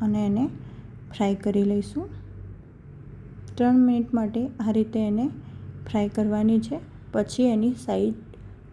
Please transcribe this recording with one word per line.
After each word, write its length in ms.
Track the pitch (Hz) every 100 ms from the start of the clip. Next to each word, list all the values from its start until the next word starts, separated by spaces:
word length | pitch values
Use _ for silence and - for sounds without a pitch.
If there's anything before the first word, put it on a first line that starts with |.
અને 240 | 214 208 208
એને 220 | 208 285 - - - - - -
ફ્રાય 240 | - 202 202
કરી 280 | 208 202
લઈશું. 460 | 202 208 202 - 392 - - - - - - - - - - - - - - -
ત્રણ 240 | 247 254
મિનિટ 340 | 247 240 233
માટે 280 | 233 214 233 262 -
આ 120 | 220
રીતે 280 | 220 220 226
એને 300 | 214 208 277 - - - - - -
ફ્રાય 240 | 214 208
કરવાની 500 | 214 208 208 214 226
છે, 200 | 226 302 - - -
પછી 320 | 214 208 -
એની 300 | 247 220 233
સાઈડ 400 | 247 - 190 208 220 - - - - -